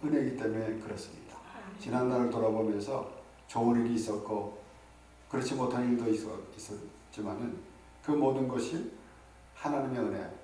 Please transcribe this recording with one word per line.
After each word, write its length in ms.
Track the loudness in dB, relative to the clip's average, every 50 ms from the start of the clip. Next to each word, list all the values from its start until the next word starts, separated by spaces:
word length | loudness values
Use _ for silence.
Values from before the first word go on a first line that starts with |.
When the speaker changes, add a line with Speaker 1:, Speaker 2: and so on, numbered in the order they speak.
| -2
Speaker 1:
은혜이기 340 | 2 4 4 4 2 0
때문에 420 | 0 0 0 0 0 -2 -2 -2 -4
그렇습니다. 580 | -6 -8 -8 -8 -10 -12 -16 -16 -18 -16 -18 -18 -16 -16 -16
Speaker 2:
아멘. 240 | -16 -14 -14 -14 -10
Speaker 1:
지난 300 | -6 0 2 2 4 4
날을 220 | 4 4 4 2
돌아보면서 800 | 2 4 4 4 4 4 2 2 2 0 0 -2 -2 -4 -4 -6 -10 -14 -16 -18 -20 -20 -14 -6
좋은 360 | 0 4 6 6 6 6 6
일이 100 | 4 2
있었고 640 | 2 0 0 -2 -2 -2 -2 -2 -2 -2 -4 -8 -12 -16 -18 -20 -20 -20 -20 -20 -20 -20 -20 -20 -20 -10 -4
그렇지 240 | -2 -2 0 0 0
못한 360 | 0 0 0 2 2 4 4
일도 180 | 4 4 4 4
있었-, 480 | 2 2 0 -4 -6 -8 -10 -12 -14
있었지만은 1040 | -14 -12 -12 -10 -10 -12 -14 -16 -18 -20 -14 -8 -6 -4 -4 -4 -4 -4 -6 -6 -8 -12 -14 -18 -20 -20 -20 -20 -8 -2
그 100 | 0 2
모든 360 | 4 4 4 4 4 2 0
것이 440 | 0 0 -2 -2 -2 -4 -4 -4 -8 -12 -18 -20 -20 -20 -20 -20 -20 -20 -20 -20 -12
하나님의 460 | -6 -2 0 0 0 0 0 0 0
은혜 400 | 0 0 0 -2 -4 -6 -10 -10